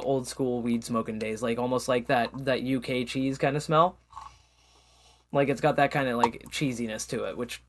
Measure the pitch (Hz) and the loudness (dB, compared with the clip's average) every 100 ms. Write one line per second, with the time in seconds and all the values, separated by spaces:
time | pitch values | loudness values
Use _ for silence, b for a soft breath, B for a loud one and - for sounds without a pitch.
0 | - 135 127 - 131 123 120 117 113 117 | 0 0 0 -2 0 0 0 0 0 -2
1 | 113 110 110 110 120 117 123 127 - 127 | -2 -4 -4 -2 -2 0 0 0 2 0
2 | 117 131 117 131 135 123 123 131 120 127 | 4 2 2 -2 0 0 0 -2 0 -2
3 | 123 135 135 135 143 143 - 156 175 - | -2 -2 -2 0 0 0 2 4 4 2
4 | _ B B B B B B B B B | _ B B B B B B B B B
5 | B B B 143 139 139 151 139 139 147 | B B B 0 2 2 2 4 2 2
6 | 135 120 117 - - - 143 120 117 107 | 0 2 0 -2 -10 -2 -2 -2 -4 -4
7 | - 120 101 92 120 - | -4 -4 -4 -6 -8 -8